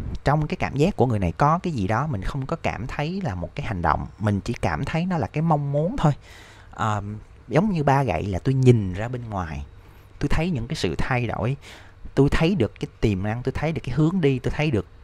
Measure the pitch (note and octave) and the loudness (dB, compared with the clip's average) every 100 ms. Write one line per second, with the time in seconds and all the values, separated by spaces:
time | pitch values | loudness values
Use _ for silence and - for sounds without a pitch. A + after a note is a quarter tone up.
0 | - - C3+ D#3 D3+ F#3 F2 C3+ E3+ - | -8 -4 0 0 0 -4 -4 0 0 2
1 | C3 G#2+ F2 - D3 E3+ F#3 C3+ F#2 A2 | 2 2 0 2 2 2 0 -2 0 0
2 | D#3 G#2 D#2 C#3 C3 E3 - D#2+ B2+ - | -2 -4 -4 -4 -6 -4 -4 -6 -6 -4
3 | D3+ F#3+ D#3+ F2+ E2 - - F#2 D#2+ C#2+ | -4 -4 -4 -4 -6 -6 -6 0 2 2
4 | C#2 - G#2+ G2+ - B2 G2 D#2 - E3 | -2 -2 0 0 -2 -4 -2 -2 -2 -2
5 | F#3 E3+ A2 D3+ E3 D3 C#3+ C#3+ E3+ C#4 | -2 -2 -2 -2 0 0 0 -2 -2 2
6 | D#3 C#3 - - - - - - A2 G#2 | 2 2 -6 -20 -20 -20 -18 -4 -2 -2
7 | G2+ G#2+ - - - A2+ A3 E3+ C#3+ C3+ | -4 -10 -14 -20 -2 2 2 2 4 4
8 | B2+ E2+ F#2+ F2 C3+ C3+ B2+ A#2 F#2+ F2+ | 2 0 -2 -2 0 4 6 6 2 -4
9 | A#2+ B2 A#2 G2 E2 C#2 C#2 - - - | -6 -8 -6 -6 -6 -8 -12 -16 -20 -20
10 | - - C#3+ E3 F3 C3+ A#2 D#3+ F#2 C#2+ | -20 -6 0 2 2 -2 -4 -2 -2 0
11 | - B2 A#2 - A2+ C#3 - - - - | 0 0 0 -2 -2 -4 -8 -20 -20 -16
12 | - - C#3 - E3 G3 G2+ - - - | -2 2 4 4 2 2 0 -2 -10 -2
13 | A#2 F#2+ G#2 A#2 C3 - D3+ D3+ - B2+ | 0 2 -2 -2 -4 -2 -4 -4 -4 0
14 | D#3 F#3+ C#3+ C3 A#2+ - D3+ G#2+ - - | 2 2 2 2 -2 -2 0 0 -2 -8